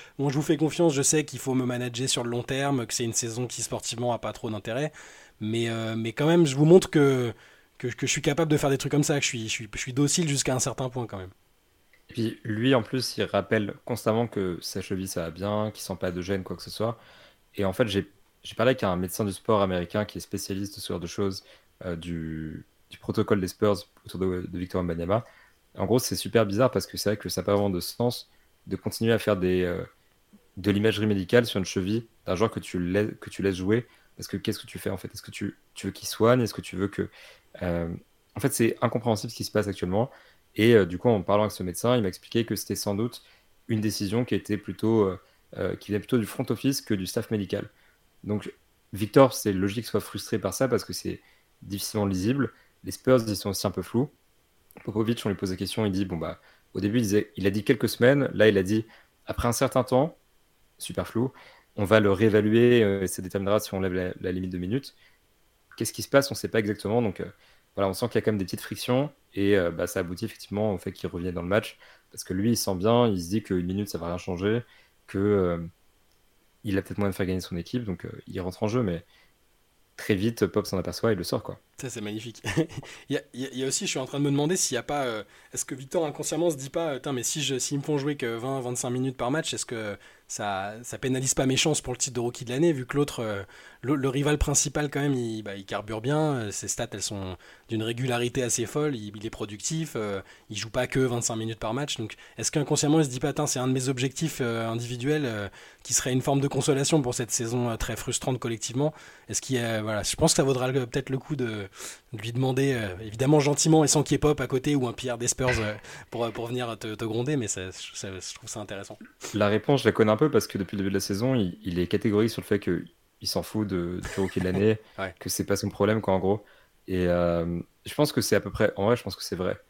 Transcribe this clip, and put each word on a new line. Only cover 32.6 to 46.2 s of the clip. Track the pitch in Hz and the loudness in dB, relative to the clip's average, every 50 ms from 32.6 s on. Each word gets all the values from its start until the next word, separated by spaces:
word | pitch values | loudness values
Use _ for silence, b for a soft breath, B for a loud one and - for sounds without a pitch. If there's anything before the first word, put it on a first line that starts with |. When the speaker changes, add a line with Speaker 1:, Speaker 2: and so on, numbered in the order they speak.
Speaker 2:
tu | 87 - - 92 | -8 -6 -4 -2
lai-, | 87 87 90 101 104 110 - - | -2 0 2 2 2 0 -2 -8
que | - - | -14 -12
tu | - - | -6 -2
laisses | 90 98 95 | 0 0 0
jouer. | 87 92 95 107 120 120 b b b b b b | 0 0 2 2 2 2 b b b b b b
Parce | - - | -16 -10
que | - - | -8 -8
qu'est-ce | 98 - - 104 - | -4 -4 -4 -4 -4
que | - | -6
tu | - - - | -12 -12 -8
fais, | - 101 | -6 -6
en | 98 | -6
fait ? | 95 - - - | -6 -8 -10 -14
Est-ce | - - | -14 -16
que | - | -14
tu, | 104 - 104 101 - - _ _ _ | -10 -8 -8 -8 -8 -10 _ _ _
tu | - - | -10 -8
veux | 95 92 | -8 -8
qu'il | - - - | -8 -8 -8
soigne ? | - - 110 113 123 127 | 0 4 6 6 6 6
Est-ce | 117 104 - | 4 0 -2
que | - | -6
tu | 87 - - | -10 -8 -4
veux | 90 95 98 | -2 -2 -2
que, | - - 92 92 B B B B B B B B - - 92 | -2 -2 -4 -4 B B B B B B B B -10 -6 -4
euh, | 90 85 85 85 85 85 - - _ _ _ _ _ - | -2 -2 -2 -2 -4 -6 -8 -12 _ _ _ _ _ -6
en | 123 | -2
fait, | - 135 - | -2 0 2
c'est | - 117 113 - - - | 4 2 2 2 2 0
incompréhensible | 120 - 123 110 120 110 104 - 120 | 0 0 0 0 0 0 0 -2 -6
ce | - | -8
qui | - 95 | -8 -8
se | - - | -2 0
passe | 107 101 101 | 0 0 0
actuellement. | 95 - - 90 92 104 120 135 B B B B B B B _ - | -2 -4 -2 0 0 0 0 0 B B B B B B B _ 0
Et, | - 104 117 120 | 4 6 8 8
euh, | 110 95 | 8 8
du | 85 90 90 | 6 2 0
coup, | - 123 | 2 4
en | 117 101 85 | 4 4 4
parlant | - 101 104 107 | 4 4 4 2
avec | 104 - | 2 -2
ce | - 95 | -4 -6
médecin, | 90 87 - - 117 127 | -6 -4 -2 0 2 2
il | 123 107 | 2 2
m'a | 92 | 0
expliqué | 90 - - - - 117 113 | -2 -6 -8 -4 -2 0 0
que | - 110 | 0 -2
c'était | 101 - - 104 | -4 -4 -6 -6
sans | - - 107 104 | -4 -2 -2 -2
doute | 101 113 120 - - b b b b b b b _ _ - | -2 -2 -4 -6 -10 b b b b b b b _ _ -4
une | 113 110 | -2 0
décision | 104 107 98 - 107 95 101 117 123 | 0 0 -2 -2 -2 -2 0 0 0
qui | - 110 | 0 -2
était | 98 - - 107 | -2 -2 -2 -4
plutôt, | 92 - - 90 - - 110 113 113 104 | -4 -4 -6 -6 -2 0 2 4 4 4
euh, | 95 90 90 - b b b b b - | 4 2 -2 -8 b b b b b -8
euh, | 98 98 92 95 | -4 -4 -4 -4
qui | 98 - - 101 | -6 -6 -4 -4
venait | 104 | -4
plutôt | 92 - 131 | -2 0 0
du | 123 | 2